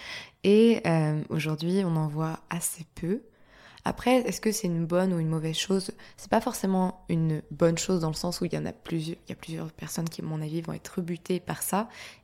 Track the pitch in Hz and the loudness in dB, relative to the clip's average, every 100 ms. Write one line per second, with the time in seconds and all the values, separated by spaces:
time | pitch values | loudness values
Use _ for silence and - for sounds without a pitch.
0 | - - - _ 185 208 233 226 - 165 | -12 -12 -14 _ 6 8 8 6 4 4
1 | 151 151 - 160 151 151 170 190 190 160 | 4 2 0 -2 -2 -2 0 2 2 2
2 | 156 151 160 160 - 170 - - 160 - | 0 0 -2 -4 -8 -6 -6 -8 -14 -6
3 | 165 220 - _ - - - - - - | -2 -2 -4 _ -20 -20 -20 -8 -6 -2
4 | - 254 240 185 220 208 180 170 165 175 | 4 4 4 -2 -2 0 0 0 2 2
5 | 190 175 160 160 160 160 - 190 185 - | 2 2 0 0 -2 -2 0 0 -2 -8
6 | - - - 214 233 220 190 190 185 - | -16 -20 0 2 2 -2 0 2 0 -2
7 | - 170 160 151 - 147 170 165 - 185 | -4 0 0 0 -4 2 2 2 0 0
8 | 160 151 175 175 175 156 156 - - 165 | 0 -2 -4 -4 -4 -4 -6 -8 -6 -4
9 | 156 175 - 185 - 160 165 - 156 - | -4 -8 -12 -14 -10 -8 -10 -10 -10 -6
10 | 165 - 170 156 156 160 165 160 - - | -6 -6 -6 -6 -4 -6 -6 -8 -8 -6
11 | 170 170 - 180 - 160 - 190 220 - | -6 -6 -4 -4 -4 -8 -2 -2 -2 -8
12 | - - | -18 -16